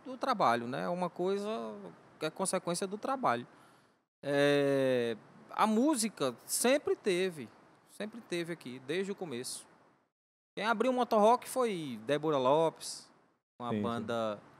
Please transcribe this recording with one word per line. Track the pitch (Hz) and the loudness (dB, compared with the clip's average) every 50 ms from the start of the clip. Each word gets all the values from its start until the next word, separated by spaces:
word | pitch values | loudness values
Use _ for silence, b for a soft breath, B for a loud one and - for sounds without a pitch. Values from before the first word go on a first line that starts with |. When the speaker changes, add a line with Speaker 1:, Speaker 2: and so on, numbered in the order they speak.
| - | -14
Speaker 1:
do | 254 262 247 | -14 -10 -6
trabalho, | - 269 254 196 170 123 117 120 117 120 | -2 -2 0 2 2 2 2 2 0 -4
né? | 127 156 | -6 -4
É | 180 185 | -4 -4
uma | 175 180 180 170 | -4 -2 -4 -4
coisa | - - 180 190 196 202 202 208 220 226 226 220 214 208 202 180 165 - - - - - | -4 -2 -2 -2 -2 -2 -4 -6 -6 -8 -8 -10 -12 -14 -16 -16 -18 -20 -20 -20 -12 -8
que | - | -8
é | 156 | -6
consequência | - - 190 180 - 185 - 170 175 - 202 | -4 -4 -4 -2 -2 -2 -2 -2 -4 -4 -4
do | 185 196 208 | -6 -6 -6
trabalho. | - 247 269 269 240 139 120 120 127 - b b b b b b b b b b _ _ _ _ | -4 -4 -4 0 2 0 0 0 -2 -8 b b b b b b b b b b _ _ _ _
É, | - 139 143 143 143 143 143 143 143 139 139 135 135 131 127 123 120 117 113 104 - - - - - - | -4 0 2 4 4 6 6 4 4 4 2 2 2 2 2 2 0 -2 -4 -6 -10 -20 -20 -20 -20 -6
a | - - 196 | -2 0 2
música | 220 220 214 254 311 320 226 208 214 - - 147 131 120 - - | 4 4 4 4 4 2 2 0 -4 -2 -2 -2 -2 -4 -6 -8
sempre | - - - - 233 269 302 - 392 392 | -6 -2 2 2 4 2 2 2 -2 -4
teve, | - - 214 180 175 190 190 170 151 120 104 - - - - - _ _ _ | -2 0 0 2 2 0 -2 -4 -6 -12 -14 -16 -20 -20 -20 -20 _ _ _
sempre | - - 202 214 220 233 | -12 -10 -10 -10 -10 -12
teve | - - 180 170 170 165 | -10 -6 -6 -4 -4 -6
aqui, | 170 165 - 127 120 131 131 | -8 -10 -10 -12 -12 -10 -6
desde | 127 156 185 202 190 | -4 -4 -2 -2 -4
o | 202 | -6
começo. | - 190 165 123 117 127 - - - - - - _ _ _ _ _ _ _ _ _ _ _ _ _ _ _ - | -6 -6 -8 -6 -6 -6 -8 -10 -12 -14 -18 -20 _ _ _ _ _ _ _ _ _ _ _ _ _ _ _ -8
Quem | - 196 | -4 -2
abriu | 220 233 202 233 262 | 0 0 2 2 0
o | 254 | 2
Motorrock | 254 240 - 240 214 202 220 240 247 - - | 0 0 2 4 6 8 8 6 4 2 -2
foi | - 262 247 233 202 175 156 139 120 107 110 | -2 0 0 0 0 -2 -4 -6 -8 -6 -2
Débora | 117 143 151 147 160 151 | -2 0 0 2 2 4
Lopes, | 135 127 127 143 156 165 160 - - - - - - - - _ _ _ _ _ _ _ _ _ - | 4 6 6 6 6 4 2 0 -4 -10 -12 -12 -14 -16 -20 _ _ _ _ _ _ _ _ _ -10
uma | 120 120 | -6 -4
Speaker 2:
Sim, | 113 | -2
sim. | 107 | -2
Speaker 1:
banda, | 104 117 117 117 113 110 117 117 113 110 104 104 - - - | 0 -2 -2 -4 -4 -4 -4 -2 -2 -4 -6 -8 -12 -20 -20